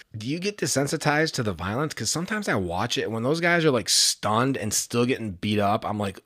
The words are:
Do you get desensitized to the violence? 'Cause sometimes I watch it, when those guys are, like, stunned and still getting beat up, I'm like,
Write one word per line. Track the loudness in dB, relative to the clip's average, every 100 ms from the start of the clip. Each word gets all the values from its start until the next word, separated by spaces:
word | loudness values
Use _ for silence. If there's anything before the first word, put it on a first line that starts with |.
| -14
Do | -10 -6
you | -4
get | -4 -4
desensitized | -2 0 0 0 0 2 0 0
to |
the | -2
violence? | -2 -4 -2 -4
'Cause | -4 -4
sometimes | -4 -4 -4 -2
I |
watch | 0 0 -2 -2 -2
it, | -2
when | -2
those | 0 2
guys | 2 4
are, | 4
like, | 4 2
stunned | 2 2 0 2 2 2 0
and | -2
still | -2 0 0 2
getting | 0 -4
beat | -4 0 2
up, | 2 2 -2
I'm | -2
like, | -4 -6